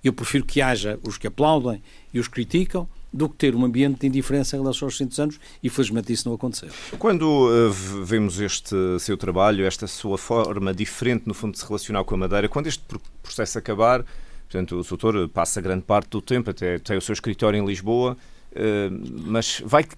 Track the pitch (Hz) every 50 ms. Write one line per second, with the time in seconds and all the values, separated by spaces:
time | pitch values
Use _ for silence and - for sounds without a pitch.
0 | _ 131 - - 117 - - 139 131 - - 143 135 131 123 107 98 104 107 -
1 | - 113 101 - - 107 - - 143 151 160 151 123 123 113 101 - - - -
2 | - - - 120 117 - - - 117 - - - 180 - - 185 175 - - -
3 | - - - 131 151 151 - - - 139 117 117 127 123 117 123 139 143 135 123
4 | - 135 131 135 131 - 135 143 131 - - 139 135 135 127 - - 135 - -
5 | 143 123 - - 147 151 147 - - - - - - 127 - - 131 101 107 117
6 | 107 - 120 113 - 120 117 113 - 127 110 - - - - - - - - -
7 | - 220 202 170 160 156 151 143 131 120 117 117 117 113 98 95 95 95 98 101
8 | 95 87 110 110 107 101 87 92 104 98 - - - - 104 98 92 92 90 87
9 | - - 101 90 - 92 87 92 95 107 107 98 95 95 - - - 98 - -
10 | - 107 98 92 - - 117 117 110 - 98 101 98 95 95 92 107 - - -
11 | 117 123 123 113 - 113 101 - - 107 98 - - - 104 101 - - 107 98
12 | 92 - 104 92 92 90 95 101 101 107 - 147 151 160 135 - - - - -
13 | - - - - - - - - 113 - - 117 - - 107 98 110 117 127 127
14 | 120 - - - - - - - - - - 92 90 - 87 87 85 - 90 85
15 | - 110 110 104 90 78 - 95 85 - - 107 87 92 92 92 92 - 107 104
16 | 98 - - 104 - - 127 123 117 107 95 - - 90 87 85 - - 107 95
17 | - - 107 - - 117 101 - - 107 104 104 101 98 101 92 92 104 117 120
18 | 123 127 123 127 - - - - - - - - 104 110 104 104 101 95 92 -
19 | - 64 62 - 78 78 107 113 110 - - - - 107 120 147 160 160 -